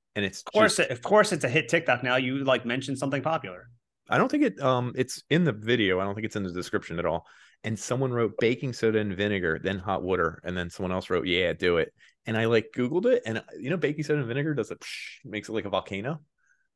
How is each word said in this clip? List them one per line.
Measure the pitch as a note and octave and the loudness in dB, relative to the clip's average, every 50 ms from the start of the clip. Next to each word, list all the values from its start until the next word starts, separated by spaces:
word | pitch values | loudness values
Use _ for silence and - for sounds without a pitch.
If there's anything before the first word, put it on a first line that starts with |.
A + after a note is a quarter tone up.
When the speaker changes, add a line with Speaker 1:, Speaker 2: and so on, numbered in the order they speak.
| _ _ - | _ _ -4
Speaker 1:
And | G#2 G2+ | -4 -4
it's | F#2+ - - | -4 -4 -8
Speaker 2:
Of | - - | -8 0
course, | - G#3+ G#3+ G3 - | 4 4 4 4 4
Speaker 1:
just | - D#3+ - | 2 0 0
Speaker 2:
it, | |
of | B2 - | -2 -4
course, | - - G3 G#3+ G#3 G#3 | 0 4 6 6 6 4
it's | F#3 D3 C#3 | 2 -2 0
a | A#2+ | 2
hit | B2 D#3+ D#3 - | 2 2 2 2
TikTok | E3+ E3+ E3 - B2 A#2 | 0 0 2 2 0 0
now. | B2+ B2+ B2+ | 2 0 2
You, | C3 C3 B2+ C3 C#3 C#3 | 2 0 0 -2 0 2
like, | C3+ B2+ A2+ A#2 | 2 2 2 2
mentioned | A#2 A#2+ C3 - C#3+ C3+ A#2+ | -2 -4 -4 -4 -6 -6 -4
something | D3 C#3 C#3+ C#3 | -4 -2 -2 -2
popular. | B2 D#3 D#3+ D#3 - F#2+ F2+ F2+ - - - _ _ _ _ _ _ - | -2 -2 -2 -2 -4 -8 -12 -14 -16 -20 -20 _ _ _ _ _ _ 0
Speaker 1:
I | - C3+ | 2 2
don't | A3 C4 | 2 2
think | D4+ D4 D4 | 2 2 2
it, | A3+ - - | 2 0 0
um, | C#3+ C3 B2+ B2 B2 B2 - | 2 2 2 2 0 -2 0
it's | C3 B2 - - - - - | -2 -2 -2 -4 -8 -2 2
in | C#3+ E3+ F3+ | 2 4 4
the | D3 | 4
video. | G#2+ G#2+ G#2 A2+ B2 A#2+ G#2 F#2 F#2 F#2 | 2 0 0 2 2 4 4 4 2 2
I | F#2+ | 0
don't | G2+ G2+ | -2 -4
think | A2 A2 | -4 -6
it's | G#2 - | -4 -4
in | A2 F#2+ | -4 -4
the | F2+ | -4
description | F2 F2+ F2 - - G2 - - E2+ E2+ | -4 -6 -4 -2 -4 -4 -4 -4 -4 -2
at | E2+ | 0
all. | E2 E2 E2+ - - - - - - _ _ - | 0 0 -2 -4 -8 -20 -20 -20 -20 _ _ -8
And | A2+ A2+ G2 | -6 -6 -6
someone | - - B2 B2+ C3+ B2+ | -4 -4 -2 -2 -2 0
wrote, | A#2+ A#2+ A#2 G2+ - - | 0 0 0 0 0 2
"Baking | A#2+ A2+ B2+ A#2+ D3 C3 | 2 2 2 0 -4 -6
soda | A2+ - A#2 A2 A2 G#2+ | -4 0 2 2 2 2
and | G#2+ G#2 F2+ | 0 0 0
vinegar, | F2+ G2+ G#2 G2+ F#2+ F2 E2 D#2+ - | 0 0 0 0 0 0 0 0 0
then | - F#2 G2 F#2 | -2 -2 -4 -2
hot | F#2 G2+ F#2+ D2 | -2 -2 -2 -2
water." | F2 F#2 F#2 F2 E2 E2 E2 - - | 0 0 2 2 2 0 -2 -4 -8
And | F2 F2+ | -6 -6
then | F2+ F2 F2 | -4 -6 -6
someone | - - G2 F2+ | -6 -6 -4 -2
else | F#2 F#2 - - | -2 -4 -2 0
wrote, | F#2 F2 - | -2 0 0
"Yeah, | F2+ E2+ F2+ F2+ E2+ | 2 2 2 2 2
do | E2 - F#2 F2+ E2+ E2 | 0 2 2 2 4 4
it." | D#2 - _ _ - - _ _ - | 2 0 _ _ -20 -20 _ _ -6
And | A#2+ A2+ | -4 -2
I, | A2 A2+ | 0 2
like, | A2+ A#2 A2 A2 - - | 4 4 2 2 0 -2
Googled | B2 B2 B2 D#3 F3+ A3 | -2 0 0 0 2 2
it. | B3 C4 - - | 4 2 2 0
And, | A#2 A2 A2+ | -2 -6 -6
uh, | - - - D#2+ | -6 -10 -14 -8
you | G#2 C3+ | -6 -4
know, | F3+ | -2
baking | F3 D3 C#3 D3 D#3+ D3+ | 0 0 -2 -2 -2 -2
soda | - D3+ D3 | 0 0 0
and | C3 A2+ | 0 -2
vinegar | A#2+ C#3 C#3+ D#3+ D3 | -2 -2 -2 -2 0
does | B2+ G#2+ - | -2 -2 -4
a | - | -6
psh, | - - - - - - - - - - | -12 -12 -12 -12 -12 -12 -14 -16 -16 -12
makes | - G#2 G#2 G2+ - | -8 -8 -8 -6 -4
it | |
like | A2 G#2+ F#2 | -4 -4 -2
a | G2 | 0
volcano. | F#2+ F#2+ - - G2 G2 G#2+ C3+ E3 D#3 - _ _ _ _ _ _ _ _ _ _ | -2 -2 -2 -2 -6 -6 -4 -6 -6 -8 -10 _ _ _ _ _ _ _ _ _ _